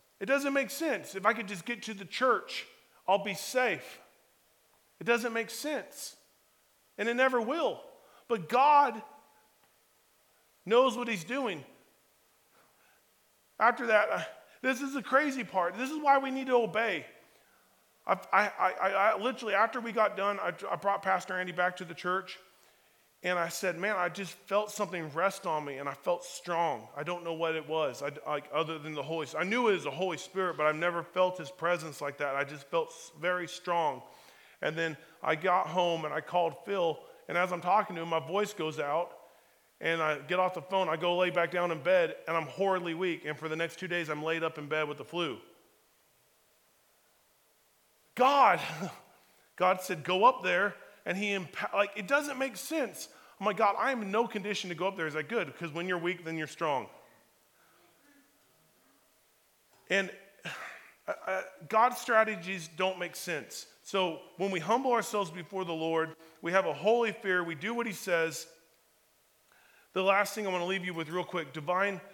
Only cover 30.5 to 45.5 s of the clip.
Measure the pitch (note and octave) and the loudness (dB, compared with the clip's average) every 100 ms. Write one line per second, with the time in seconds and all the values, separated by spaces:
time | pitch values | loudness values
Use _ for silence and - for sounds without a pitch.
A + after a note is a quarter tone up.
30.5 | D3 D3+ D3+ F3 E3+ D#3+ F3+ F#3 F#3 D3 | 2 2 2 0 -2 -2 2 2 2 -10
31.5 | - E3 F3 D#3 C#3+ C#3+ - C#3+ C#3 C#3 | -4 0 0 -2 -8 -8 -4 -2 -2 -2
32.5 | D3+ - E3+ D#3 - - D3+ E3+ F3+ E3+ | -6 -4 -2 -2 -6 -18 -4 -2 -2 -4
33.5 | - - E3+ D#3 B2+ - - - - - | -8 -2 0 0 -2 -8 -20 -20 -20 -20
34.5 | - D3+ D#3+ E3 D3+ - - - D#3 F#3 | -6 -4 -2 -4 -4 -14 -6 -2 0 2
35.5 | F3+ F#3 F3 F3 E3 D3+ D3 D#3+ F3 E3+ | 2 2 2 2 0 -2 -6 -2 0 0
36.5 | - - G3+ E3+ D3+ - - - E3 F3+ | -2 -4 0 0 -2 -8 -16 -4 -2 0
37.5 | F3 E3+ G3+ G3 F3 E3+ E3 C#3+ F#3+ G3+ | -2 2 2 2 -4 -2 -2 0 -2 -2
38.5 | - D#3 D3 C#3+ D#3 F3 - - - _ | -2 -4 -4 -2 -2 -2 -8 -20 -20 _
39.5 | _ _ - D#3+ E3 D#3 D3 C#3 F3+ F#3 | _ _ -6 -2 2 2 0 0 2 2
40.5 | F3+ C#3+ F#3+ F3+ D#3+ F3 F3 F3+ E3+ E3+ | 0 -2 0 0 0 2 2 2 2 2
41.5 | F3 F3 E3 - F#3 E3 - - E3 C#3+ | 2 0 0 4 4 4 0 -2 -2 -2
42.5 | C3 G3 F#3 F3 E3 F#3 D#3+ D3+ D3 D#3 | 0 2 2 0 -2 -2 -4 -6 -6 -6
43.5 | D#3 E3 - F#3 F3 D#3+ D3+ D#3 E3 D#3+ | -4 -4 -6 -4 -4 -2 -4 -2 -2 -2
44.5 | D#3+ D3 D#3 D3+ C#3+ C3+ E3+ E3 A2 - | -4 -4 -2 -2 -4 -8 -4 -4 -4 -12